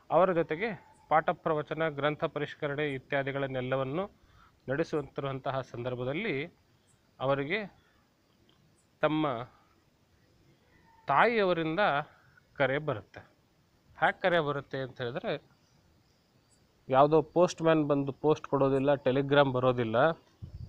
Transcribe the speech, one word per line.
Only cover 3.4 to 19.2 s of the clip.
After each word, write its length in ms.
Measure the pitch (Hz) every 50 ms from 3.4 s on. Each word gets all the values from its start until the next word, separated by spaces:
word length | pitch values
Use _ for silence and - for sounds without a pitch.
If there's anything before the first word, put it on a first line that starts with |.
| 139 131 131 127 127 127 131 135 135 131 139 175 196 214 - _ _ _ - - - _ _ _ _ 131
ನಡೆಸುವಂತಿರುವಂತಹ 920 | 131 147 165 - - 151 135 131 - - 139 139 131 131 - 139 127 135
ಸಂದರ್ಭದಲ್ಲಿ 840 | 127 - - 120 120 127 123 120 127 127 139 170 220 - 139 135 151 170 - _ _ _ _ _ _ _ _ _ _ _ _ -
ಅವರಿಗೆ 540 | 131 135 139 135 139 143 185 220 208 165 - _ _ _ _ _ _ _ _ _ _ _ _ _ _ _ _ _ _ _ _ _ _ _ _ _
ತಮ್ಮ 480 | - 151 151 156 156 147 123 113 123 - - _ _ _ _ _ _ _ _ _ _ _ _ _ _ _ _ _ _ _ _ _ _ _ _ _ _ _ _ _ _
ತಾಯಿಯವರಿಂದ 760 | - 139 147 180 226 240 220 202 180 175 165 160 160 160 190 208 175 143 143 151 - - _ _ _ _ _ _ _ _
ಕರೆ 240 | - 139 127 135 151
ಬರುತ್ತೆ. 420 | 156 151 123 104 - _ - 107 - _ _ _ _ _ _ _ _ _ _ _ _ _ -
ಹ್ಯಾಕ್ 260 | - 156 180 202 -
ಕರೆ 180 | - 185 175 170
ಬರುತ್ತೆ 380 | 151 143 139 143 - - - 135
ಅಂತ 220 | 135 123 123 -
ಹೇಳಿದ್ರೆ, 420 | 131 117 123 175 - 220 156 139 - _ _ _ _ _ _ _ _ _ _ _ _ _ _ _ _ _ _ _ _ _ _ _ _ _ _ _ _ -
ಯಾವುದೋ 340 | 131 127 147 147 156 160
ಪೋಸ್ಟ್ 400 | 151 - - 170 175 175 - -
ಮ್ಯಾನ್ 220 | 160 160 160 156 151
ಬಂದು 280 | 143 147 143 139 139
ಪೋಸ್ಟ್ 340 | 131 - - 151 156 - -
ಕೊಡೋದಿಲ್ಲ, 480 | - - 135 139 135 135 135 131 143 143
ಟೆಲಿಗ್ರಾಮ್ 580 | 131 - 131 127 139